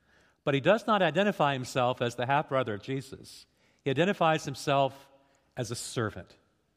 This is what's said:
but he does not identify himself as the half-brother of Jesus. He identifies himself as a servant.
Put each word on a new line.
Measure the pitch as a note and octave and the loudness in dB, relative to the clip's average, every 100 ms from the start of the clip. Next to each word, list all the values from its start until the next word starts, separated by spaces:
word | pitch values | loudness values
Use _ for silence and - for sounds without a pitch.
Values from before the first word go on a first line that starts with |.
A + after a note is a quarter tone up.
| _ _ _ _ - | _ _ _ _ -2
but | |
he | C#3 | 0
does | C3+ A3 A3+ | 4 2 4
not | G#3 | 2
identify | F3 D3+ G3+ F#3+ C#3+ | 2 2 0 2 0
himself | C3+ B2 C3+ B2 B2 | 0 -4 0 0 0
as | A#2+ - | -2 -2
the | A#2+ | 0
half-brother | C#3+ D#3 C3+ A#2 | 0 0 -2 -2
of | G#2 | -6
Jesus. | - C3+ - - - - - _ _ _ | -6 -8 -10 -18 -20 -20 -20 _ _ _
He | C#3+ | -2
identifies | C3+ F3+ G3+ E3 D#3 - | 0 2 2 2 2 -2
himself | B2+ - C#3 C3+ - - _ _ _ _ - | -8 0 2 2 -2 -20 _ _ _ _ -10
as | A2 | -8
a | A2+ | -8
servant. | - - G#2+ F#2 - _ _ _ _ | -8 -4 -4 -6 -18 _ _ _ _